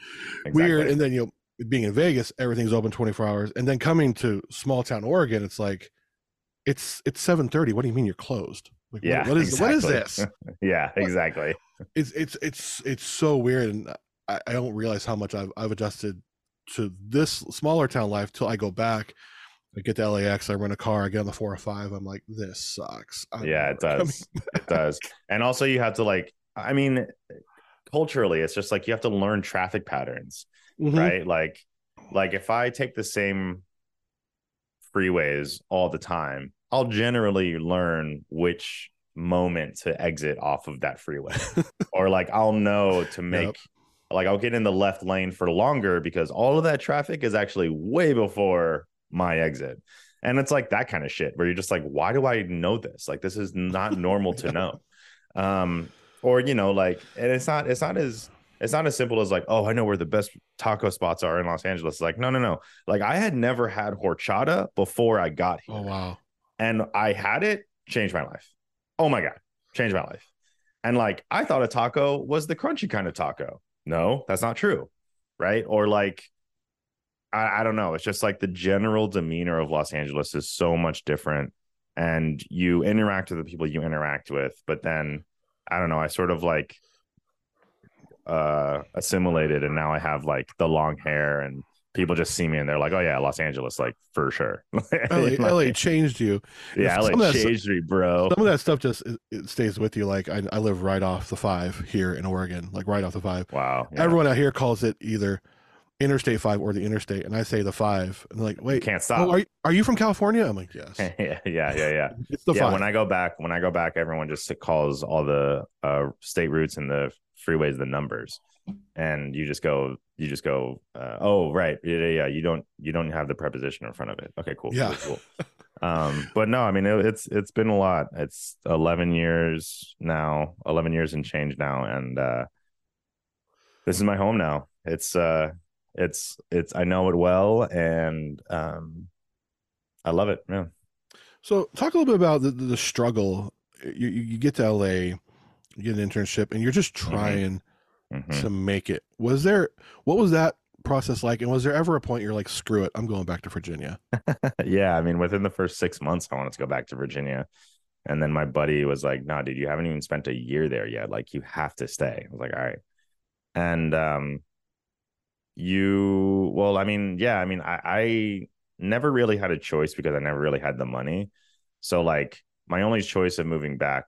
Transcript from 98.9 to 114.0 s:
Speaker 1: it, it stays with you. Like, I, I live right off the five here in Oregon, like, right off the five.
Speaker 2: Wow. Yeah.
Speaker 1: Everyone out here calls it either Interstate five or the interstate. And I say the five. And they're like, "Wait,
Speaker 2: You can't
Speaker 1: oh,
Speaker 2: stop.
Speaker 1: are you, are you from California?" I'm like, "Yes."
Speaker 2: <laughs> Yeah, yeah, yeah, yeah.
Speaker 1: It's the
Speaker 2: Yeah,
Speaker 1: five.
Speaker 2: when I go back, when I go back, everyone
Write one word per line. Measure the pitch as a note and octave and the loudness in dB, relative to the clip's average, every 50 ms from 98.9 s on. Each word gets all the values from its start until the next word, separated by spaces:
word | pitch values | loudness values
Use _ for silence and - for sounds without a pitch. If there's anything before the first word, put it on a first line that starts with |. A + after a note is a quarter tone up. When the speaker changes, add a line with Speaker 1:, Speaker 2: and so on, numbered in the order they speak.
| A#2 - - - | -2 -2 -4 -8
Speaker 1:
it, | A#2 - - _ | -10 -10 -10 _
it | G#2+ G#2 D2+ G#2 | -10 -10 -10 -6
stays | - - A#2 A2 F#2+ G2 | -2 0 0 0 0 0
with | G#2+ A2 - G#2+ | -2 -2 0 0
you. | G#2 | 0
Like, | G2 G2 G2 F2+ - | 0 0 0 -2 -2
I, | F2 G#2 G2 - | -4 -4 -4 -2
I | - G#2+ | -2 0
live | G#2+ G#2+ G2 F2+ F#2 | 2 2 2 2 2
right | F#2+ F#2+ F#2+ | 2 2 2
off | F#2+ F#2 F#2 F#2 - - | 2 2 0 -2 -4 -6
the | - | -6
five | - - G#2 F#2+ F2 F2 F2+ G2 - F2 - | -2 0 0 0 0 -2 -4 -4 -6 -8 -4
here | - G#2 F#2 F2+ F2 | 0 0 0 0 0
in | - F2 | -2 -4
Oregon, | F#2+ F#2 F#2 F#2 F2+ F2+ F2 E2+ G2 | -2 -2 -2 -2 -4 -6 -8 -8 -8
like, | G2 G2 F#2 G2 | -10 -8 -4 -2
right | G2+ G2+ F#2+ | 0 0 0
off | F2+ E2+ | -2 -4
the | G#2+ | -4
five. | F2 G2 F2+ F#2 F2+ - | -4 -4 -4 -4 -4 -4
Speaker 2:
Wow. | - C#2 C2+ C2 C2 B1+ A#1+ - | -4 -2 -2 0 0 -2 -2 -4
Yeah. | D#2 D3 D#3+ | 0 2 4
Speaker 1:
Everyone | E3+ E3+ E3 D#3 C#3 | 4 6 6 6 6
out | B2+ B2 | 6 4
here | C#3+ C#3+ | 4 2
calls | - - C3+ B2 A#2 G#2+ - | 2 2 2 2 2 2 0
it | A2+ - - | 0 -2 -2
either | - A2 A2 G#2 G2+ G2 G2 F#2+ - _ _ _ _ _ _ _ _ _ _ - | -4 -4 -2 0 0 0 0 -2 -6 _ _ _ _ _ _ _ _ _ _ 0
Interstate | C#3 C#3 C#3 C3 - - A#2 G#2+ | 2 2 4 4 2 2 0 2
five | - A2 G#2 G2+ | 2 2 2 2
or | - G#2+ G2+ | 0 0 0
the | G2+ F#2+ | 0 0
interstate. | G#2+ A2 G#2+ - - G2 G2 - | 0 -2 -2 -2 -4 -4 -6 -4
And | - G#2+ | -4 -4
I | A2 | -4
say | A2 - - G#2+ G2+ | -2 0 0 0 0
the | G2 | 0
five. | F#2+ - A2 G#2 G2+ F#2+ F#2 F#2 G2 - - - | 0 0 0 2 2 2 0 -2 -6 -10 -14 -12
And | - - | -8 -4
they're | A2 | -4
like, | G#2+ G#2 - | -4 -4 -4
"Wait, | - B2+ C#3 | -2 0 0
Speaker 2:
You | B2 | 0
can't | - - G2+ F2 | 0 0 -2 -2
Speaker 1:
oh, | - | 0
Speaker 2:
stop. | - A#2+ A#2 F3+ F3+ | 0 2 4 4 4
Speaker 1:
are | F3 F#3+ | 4 4
you, | G#3+ - _ _ - | 2 0 _ _ 0
are | D#3 | 4
you | E3+ F#3+ A3 | 4 4 6
from | - A#3+ | 4 4
California?" | - A3 A3 F#3+ - G#3 G3+ A3 A#3 G#3+ | 4 4 2 4 4 2 4 4 4 4
I'm | C#3 G#2 | 2 0
like, | F#2+ F#2 - - | -2 -6 -10 -12
"Yes." | - - - - - | -14 -14 -12 -6 -4
Speaker 2:
<laughs> | G2+ F2 - - | -4 -4 -2 -4
Yeah, | G#2+ C#2+ D#2 - - | -4 -4 -4 -4 -4
yeah, | G2 E2 E2 D#2 C#2+ C#2 | -2 0 0 0 0 0
yeah, | D2+ D#2 D2+ | 0 0 2
yeah. | D2+ D2+ D2 C2+ A2 A#2 B2 - | 2 2 0 -2 -4 -8 -10 -8
Speaker 1:
It's | C#3+ - - | -10 -2 0
the | - D#3+ | 2 4
Speaker 2:
Yeah, | G2+ C#3 | 4 4
Speaker 1:
five. | A#2 G2 | 4 4
Speaker 2:
when | F#2+ G2 | 2 2
I | G#2 | 2
go | G#2 A2 A2 | 2 2 2
back, | F#2 G2 F2+ F2+ F2 - - | 2 2 0 0 -2 -4 -6
when | D#2 E2 | -6 -4
I | E2+ F2 | -2 0
go | F2 F2+ | 0 0
back, | E2+ F2 E2+ E2 - | 2 2 0 0 0
everyone | E2 | -2